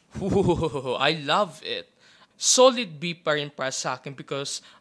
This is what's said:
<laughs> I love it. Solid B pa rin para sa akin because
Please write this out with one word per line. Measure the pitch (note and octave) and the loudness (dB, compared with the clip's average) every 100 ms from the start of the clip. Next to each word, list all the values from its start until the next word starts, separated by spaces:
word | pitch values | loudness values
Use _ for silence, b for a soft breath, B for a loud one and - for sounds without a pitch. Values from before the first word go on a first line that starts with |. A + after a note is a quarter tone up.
| b - | b -6
<laughs> | F#3+ F#3 F3 D#3 D#3+ C3 C3 A#2 | 0 2 4 2 0 -4 -4 0
I | C#3 D#3+ C#3 | 0 0 0
love | F3 G3 C#3+ | 0 0 -4
it. | F2+ G#2 - _ b b b _ | -8 -8 -10 _ b b b _
Solid | - - B3+ B3+ G3+ D3 | 2 6 6 6 -4 -6
B | F3 | -8
pa | E3 D#3+ | -4 -2
rin | D3 D3 | -2 -2
para | - C3 | -6 -6
sa | - D3+ B2+ | -4 -6 -6
akin | C#3+ B2+ | -10 -14
because | A#2 C#3 C#3 - B B | -8 -8 -6 -10 B B